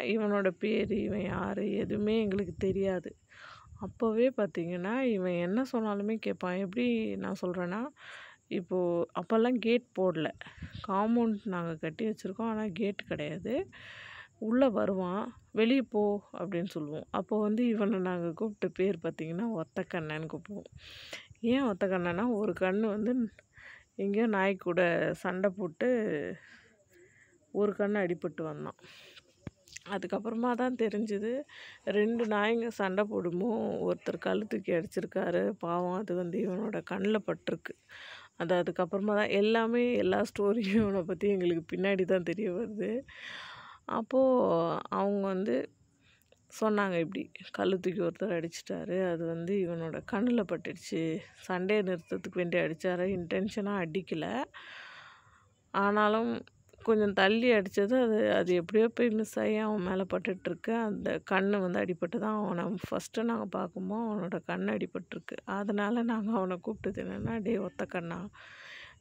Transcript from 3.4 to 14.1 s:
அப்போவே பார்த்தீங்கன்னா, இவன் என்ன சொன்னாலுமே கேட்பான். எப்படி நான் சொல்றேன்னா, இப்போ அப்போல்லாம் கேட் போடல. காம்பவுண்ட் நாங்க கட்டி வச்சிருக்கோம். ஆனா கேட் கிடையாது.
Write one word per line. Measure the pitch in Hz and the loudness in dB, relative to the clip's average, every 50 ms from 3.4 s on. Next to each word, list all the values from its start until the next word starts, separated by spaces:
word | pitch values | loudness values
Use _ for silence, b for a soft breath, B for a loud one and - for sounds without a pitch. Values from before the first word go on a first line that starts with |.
| B B B B B B B - | B B B B B B B -10
அப்போவே | 208 196 - - 240 220 214 226 247 269 254 | -10 -8 -4 -2 0 2 4 4 4 4 4
பார்த்தீங்கன்னா, | - 208 165 - 180 165 170 180 175 180 196 233 262 | 2 -2 0 0 -2 -4 -2 -2 -2 -2 -2 0 0
இவன் | 269 247 220 190 185 185 | 2 2 2 2 2 0
என்ன | 175 175 175 175 202 240 269 254 | 0 0 0 2 2 0 0 0
சொன்னாலுமே | - 233 220 214 202 202 202 214 226 | 0 -2 0 0 0 0 0 -2 -2
கேட்பான். | 214 - 202 190 - 190 180 180 | -2 -2 -4 -4 -2 -2 -2 -2
எப்படி | 190 196 180 196 247 247 247 233 226 220 208 196 | -2 -2 -2 0 0 2 2 2 2 0 -2 -2
நான் | 196 190 196 196 - 202 | -4 -4 -4 -4 -2 -2
சொல்றேன்னா, | 180 175 185 175 175 190 220 254 302 - B B B B B B B B B B - | -2 -2 -2 -2 -2 -2 -4 -4 -6 -10 B B B B B B B B B B -6
இப்போ | - 208 175 - 185 185 180 175 170 170 - - - 196 | -6 -4 -2 0 0 2 2 2 2 2 0 -2 -4 -4
அப்போல்லாம் | 180 - 226 226 226 247 254 220 | 0 2 4 4 4 4 2 2
கேட் | 185 226 240 240 240 _ - - | 2 4 2 2 2 _ -2 2
போடல. | 190 185 170 160 151 - - - B B B B B B B B - - | 2 2 2 2 0 -2 -4 -6 B B B B B B B B -4 -2
காம்பவுண்ட் | 190 196 208 226 233 240 233 226 214 196 - | 0 2 2 4 4 4 4 2 0 -2 -2
நாங்க | 202 185 175 170 165 160 | -4 -2 -2 -2 -2 -4
கட்டி | 156 - 160 160 - 226 220 | -4 -4 -6 -4 -2 -2 -2
வச்சிருக்கோம். | 214 - - 185 196 - 226 233 | -2 -4 -6 -8 -6 -4 -2 -2
ஆனா | 220 214 220 214 | -2 -2 -2 -4
கேட் | 165 208 233 202 202 - - | -2 -2 -2 -2 -2 -4 -6
கிடையாது. | - 170 151 147 147 156 190 175 202 240 320 392 403 B B B B B B B B | -6 -6 -4 -4 -6 -6 -6 -4 -2 -2 -2 -2 -4 B B B B B B B B